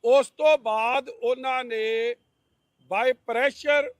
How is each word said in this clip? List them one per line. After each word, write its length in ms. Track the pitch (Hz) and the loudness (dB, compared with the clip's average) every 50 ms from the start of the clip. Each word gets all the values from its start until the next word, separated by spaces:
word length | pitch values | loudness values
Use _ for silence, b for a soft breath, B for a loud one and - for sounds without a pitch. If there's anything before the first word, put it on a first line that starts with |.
| - | 4
ਉਸ 280 | 233 254 277 262 - | 4 4 4 4 0
ਤੋਂ 260 | _ - 302 302 311 285 | _ 0 4 4 4 4
ਬਾਅਦ 520 | 226 220 214 220 220 233 254 277 262 254 | 2 -2 -2 -2 -2 -2 -2 -2 -4 -6
ਉਹਨਾਂ 540 | 233 - 233 233 254 254 262 262 262 254 254 | -14 -6 -2 -2 -2 -2 -4 -4 -4 -4 -6
ਨੇ 520 | 240 226 220 220 220 226 226 226 240 240 _ _ _ _ _ _ _ _ _ _ _ _ _ _ _ | -6 -6 -4 -4 -2 -2 -2 -4 -4 -6 _ _ _ _ _ _ _ _ _ _ _ _ _ _ _
by 160 | 185 202 240 262 | -2 0 0 0
pressure 800 | 254 _ _ - 226 233 254 285 - - - 294 294 294 277 - - _ | 0 _ _ -4 -2 0 0 0 -2 -4 -2 0 2 2 0 -2 -8 _